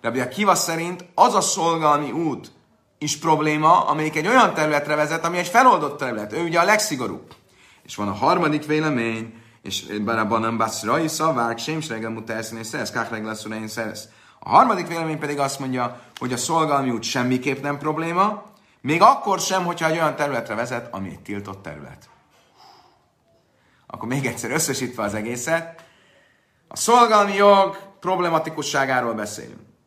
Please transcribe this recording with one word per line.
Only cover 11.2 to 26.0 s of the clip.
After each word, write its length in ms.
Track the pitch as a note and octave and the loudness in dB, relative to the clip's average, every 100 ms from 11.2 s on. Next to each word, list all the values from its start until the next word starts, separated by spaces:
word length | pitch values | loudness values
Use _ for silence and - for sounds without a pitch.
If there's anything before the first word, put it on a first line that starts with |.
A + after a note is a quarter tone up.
| D#3+ B2 A#2 A#2 | 0 0 -2 -2
sém 220 | - D#3+ | -6 -6
s 80 | D3+ | -6
reggel 220 | A2+ A2+ | -8 -6
muteres 420 | A2 A2 A2 A2+ A#2 | -8 -8 -8 -8 -10
és 80 | A2 | -8
szeresz, 240 | D3+ G#2+ | -8 -6
kák 200 | B2 A#2 | -6 -4
reggel 200 | A2+ A2 | -4 -6
asszurain 380 | A2 G#2+ A2 A2 | -8 -8 -8 -8
szeresz. 400 | A2+ A2 - - _ _ _ | -6 -6 -8 -16 _ _ _
A 100 | - | 4
harmadik 380 | C3+ B3 G3 D#3+ | 6 6 2 -4
vélemény 320 | E3+ D#3+ D3+ | -4 -4 -4
pedig 200 | C#3+ C#3+ | -6 -2
azt 200 | C#3 C3+ | -2 -4
mondja, 420 | C3 B2+ A#2+ B2 - - | -6 -4 -4 -6 -20 -10
hogy 140 | B2+ | -6
a 40 | B2 | -4
szolgalmi 540 | - E3 D3+ C#3 C3 | 0 0 2 2 0
út 120 | A#2 | -4
semmiképp 600 | - - B2 B2+ C3+ C3 | -4 -2 0 0 -2 -4
nem 160 | C#3+ C#3+ | -4 -4
probléma, 720 | D3+ D3+ E3 F3 G#3 G#3 - _ _ _ | -4 -4 -4 0 0 -2 -14 _ _ _
még 220 | B2+ E3 | -2 6
akkor 360 | G#3 C4+ G#3+ F#3+ | 6 6 2 0
sem, 260 | - F#3+ | 0 -2
hogyha 220 | F3 E3 D#3+ | -2 -2 0
egy 100 | E3 | 2
olyan 200 | D#3+ C3+ | 0 0
területre 380 | D3 B2+ A2+ | -2 -2 -4
vezet, 400 | A2 B2 B2 A#2+ | -6 -4 -6 -8
ami 140 | F#2+ F#2+ | -10 -10
egy 120 | E2 | -12
tiltott 420 | - G2+ G2 F#2+ | -10 -10 -10 -14
terület. 460 | D#2+ D2+ C#2+ - - _ _ _ _ _ - - _ _ _ _ _ _ _ _ _ _ _ | -14 -14 -16 -20 -20 _ _ _ _ _ -20 -20 _ _ _ _ _ _ _ _ _ _ _
Akkor 220 | - G#2+ | -12 -6
még 180 | C3+ C3 | -4 -4
egyszer 240 | - A2 | -6 -4
összesítve 520 | D3 D3+ B2+ B2 - | -2 -2 -4 -6 -4
az 120 | G#2 | -4
egészet, 720 | G#2 G#2+ A#2+ D#3+ E3 E3 - - _ | -4 -6 -6 -2 -2 -4 -16 -20 _